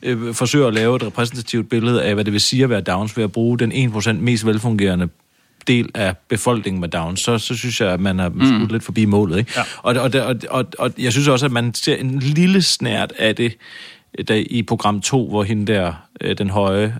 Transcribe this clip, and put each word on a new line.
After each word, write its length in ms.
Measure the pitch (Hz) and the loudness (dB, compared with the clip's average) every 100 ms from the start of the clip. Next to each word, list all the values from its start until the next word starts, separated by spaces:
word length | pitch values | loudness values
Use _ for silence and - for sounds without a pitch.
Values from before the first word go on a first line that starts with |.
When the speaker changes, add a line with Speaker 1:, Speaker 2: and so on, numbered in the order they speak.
Speaker 1:
øh, 320 | 131 117 117 | -4 -4 -4
forsøger 320 | 110 123 147 127 | -2 2 4 4
at 60 | |
lave 220 | 110 113 127 | 4 2 2
et 60 | 110 | -2
repræsentativt 640 | - 117 123 110 117 104 | -2 -4 -4 -4 -4 0
billede 340 | 117 117 117 | 0 2 2
af, 120 | 90 | 2
hvad 100 | 101 | 0
det 80 | 104 | 0
vil 80 | 104 | 0
sige 240 | - 131 | 2 2
at 60 | 131 | 2
være 100 | 104 | 2
Downs, 360 | 90 92 107 120 | 0 -2 -2 -2
ved 80 | |
at 80 | 104 | -2
bruge 260 | 113 117 120 | 0 0 2
den 140 | 117 | 0
en 200 | 135 127 | 0 0
procent 300 | 107 107 98 | 0 0 0
mest 240 | 120 117 110 | 2 2 2
velfungerende 640 | 107 117 107 98 90 87 - _ _ _ _ - | 0 0 2 2 2 -2 -6 _ _ _ _ 0
del 200 | 120 - | 2 0
af 220 | 117 95 90 | -2 -2 -4
befolkningen 640 | - - 123 120 98 92 | -4 -2 0 0 -2 -4
med 80 | 87 | -4
Downs, 320 | 85 82 92 | -4 -4 -4
så, 180 | - 113 | -2 -2
så 160 | - 120 | -2 -6
synes 240 | 123 110 | -4 -2
jeg, 100 | 101 | 0
at 100 | 90 | 0
man 180 | 98 92 | 0 0
har 100 | 87 | -2
Speaker 2:
Mm. 180 | 123 135 | 2 2
Speaker 1:
skudt 260 | 113 107 | 2 0
lidt 100 | 110 | -2
forbi 200 | - 110 | -2 0
målet, 340 | 104 101 98 87 | 4 4 2 0
ikke? 140 | 120 123 | -2 -4
Speaker 3:
Ja. 60 | - - | -6 -4
Speaker 1:
Og, 120 | - 123 | -2 0
og, 140 | 123 135 120 | 2 0 0
og, 100 | 113 - | -4 -2
og, 160 | 131 120 - | -4 -4 -4
og 140 | 123 110 | -4 -2
jeg 140 | 123 | -2
synes 160 | 131 143 | 2 4
også, 180 | 127 - | 4 2
at 60 | |
man 220 | 120 120 | 0 -2
ser 220 | - - - | -2 -2 -2
en 220 | 131 139 | -2 -2
lille 440 | 135 151 180 196 | 0 4 4 4
snert 500 | 165 - 123 107 - - | 2 0 -2 -2 -4 -2
af 180 | 110 104 | 0 0
det, 160 | 120 - - - - - _ - 104 | -2 -4 -18 -20 -20 -20 _ -8 -2
der 140 | 107 - | 0 0
i 120 | 120 | -2
program 380 | - 113 104 104 | -2 0 0 0
to, 280 | - 135 92 | 0 0 0
hvor 140 | 104 | -2
hende 300 | 101 110 104 | 0 0 0
der, 200 | 101 87 78 - - | 0 0 -6 -14 -8
øh, 180 | - 95 | -6 -2
den 120 | 98 | -2
høje, 460 | 104 98 98 107 | 0 0 2 0